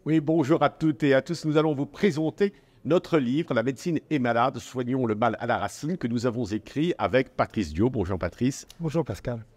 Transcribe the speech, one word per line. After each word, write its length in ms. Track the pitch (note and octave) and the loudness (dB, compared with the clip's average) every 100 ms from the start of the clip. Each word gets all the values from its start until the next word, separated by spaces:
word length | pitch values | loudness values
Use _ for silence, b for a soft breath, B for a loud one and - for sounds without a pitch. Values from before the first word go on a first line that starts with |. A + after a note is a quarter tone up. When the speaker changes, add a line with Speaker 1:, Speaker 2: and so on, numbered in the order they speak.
| C#3+ | 2
Speaker 1:
Oui, 160 | D#3+ | 0
bonjour 420 | D3 E3 C3 D#3+ | 2 0 4 4
à 60 | C#3+ | 2
toutes 340 | - D#3+ D3 | 2 -2 2
et 100 | D3 | 4
à 80 | C3 | 4
tous. 220 | C3+ E3+ | 2 -4
Nous 140 | D#3 D3+ | 0 2
allons 180 | D#3 C#3 | 2 0
vous 100 | C#3+ | -4
présenter 680 | - G3+ D3 D#3 - G3+ b b b C3 | 0 0 2 -4 0 -2 b b b 0
notre 320 | F3 - E3 | 0 4 2
livre, 360 | A#2+ C#3 E3+ | 2 -2 0
La 100 | B2 | 0
médecine 360 | A#2 B2+ F3+ D3+ - | -2 -4 -4 -4 -2
est 100 | D3+ | -2
malade, 380 | A#2+ A#2 B2+ A#2+ | 2 2 2 -2
soignons 480 | - B2+ B2 C3 B2 | -10 -6 -2 -2 0
le 80 | |
mal 220 | G#2 A#2 G#2+ | 2 0 0
à 40 | A#2+ | -2
la 120 | A2 | -2
racine, 400 | G2+ - D3 F#3 | -2 -6 -8 -4
que 100 | A#2+ | -4
nous 180 | A#2+ B2 | -2 -2
avons 200 | A#2 A2 | -2 -4
écrit 480 | G#2+ - C3 E3+ - | -6 -6 -4 -2 0
avec 380 | G#2 C3 B2+ - | 2 2 0 -2
Patrice 380 | A#2 - D2+ | -2 -2 -4
Diot. 160 | D#2 A#2+ | 0 0
Bonjour 280 | B2+ F2+ F#2 | 0 -4 -2
Patrice. 480 | F2+ - B2 C#3 - - | -4 -2 -2 -2 -14 -10
Speaker 2:
Bonjour 240 | E3 E3 | -4 -4
Pascal. 400 | D3 G#2 - A#2 G#2+ | -4 -6 -8 -8 -12